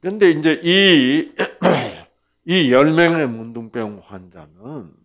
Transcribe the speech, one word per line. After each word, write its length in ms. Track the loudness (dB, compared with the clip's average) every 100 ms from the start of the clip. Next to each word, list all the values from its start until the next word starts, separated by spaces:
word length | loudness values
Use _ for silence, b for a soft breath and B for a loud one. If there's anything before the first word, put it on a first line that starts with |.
근데 300 | -8 2 2
이제 300 | 4 0 -2
이, 720 | 0 2 4 4 2 0 -4
<clears throat> 720 | -6 -8 -2 -2 0 -4 -12 -20 _ _ _ -4
이 240 | 0 2
열 200 | 4 4
명의 340 | 4 2 2 -4
문둥병 760 | -8 -12 -14 -12 -10 -10 -12
환자는 880 | _ -20 -20 -20 -20 _ -18 -18 -18 _